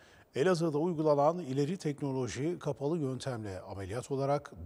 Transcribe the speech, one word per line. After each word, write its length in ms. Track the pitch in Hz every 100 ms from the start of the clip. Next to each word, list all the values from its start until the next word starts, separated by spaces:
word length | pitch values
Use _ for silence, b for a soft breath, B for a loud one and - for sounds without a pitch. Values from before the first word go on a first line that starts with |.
| B B B
Elazığ'da 440 | - 165 175 165 147
uygulanan 600 | 170 156 156 147 143 175
ileri 380 | 151 131 143 190
teknoloji 840 | 156 147 143 131 123 107 147 175
kapalı 400 | 156 139 143 175
yöntemle 640 | 139 127 139 120 104 92
ameliyat 500 | 98 98 98 110 -
olarak 420 | 135 139 143 143 92